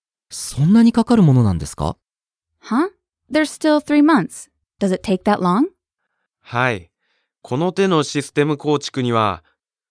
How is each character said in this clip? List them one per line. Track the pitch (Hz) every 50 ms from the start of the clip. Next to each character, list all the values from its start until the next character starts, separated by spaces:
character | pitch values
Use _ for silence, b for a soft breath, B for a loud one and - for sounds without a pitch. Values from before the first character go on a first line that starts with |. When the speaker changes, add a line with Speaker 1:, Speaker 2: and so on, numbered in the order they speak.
| _ _ _ _ _ _ -
Speaker 1:
そ | - - - - 127 143
ん | 170 208
な | 226 233
に | 233
か | - 247 233
か | - 240
る | 220 185
も | 151 131
の | 127 117
な | 101 90
ん | 80
で | 78
す | - -
か？ | - 76 78 - _ _ _ _ _ _ _ _ _ _ _ _ _ -
Speaker 2:
Huh? | - 269 262 330 403 - _ _ _ _ _ _ -
There's | 247 302 311
still | - - - - 311 302 302
three | 294 - 294 294 294
months. | 311 320 226 160 - - - - _ _ _ _ _ _ -
Does | 202 190 185
it | - -
take | - 190 180 -
that | 208 208 -
long? | 180 180 180 214 294 392 - _ _ _ _ _ _ _ _ _ _ _ _ _
Speaker 3:
は | _ - - 120 127 127
い。 | 113 92 87 _ _ _ _ _ _ _ _ _ _ _
こ | - - 123 135
の | 170 185
手 | 175 - 196 190
の | 180 156 139
シ | - - 147
ス | 135 -
テ | - 147 143
ム | 156 151 139
構 | - 151 147 139
築 | - - - 135
に | 123 120
は、 | 117 113 107 101 90 85 _ _ _ _ _ _ _ _ _ _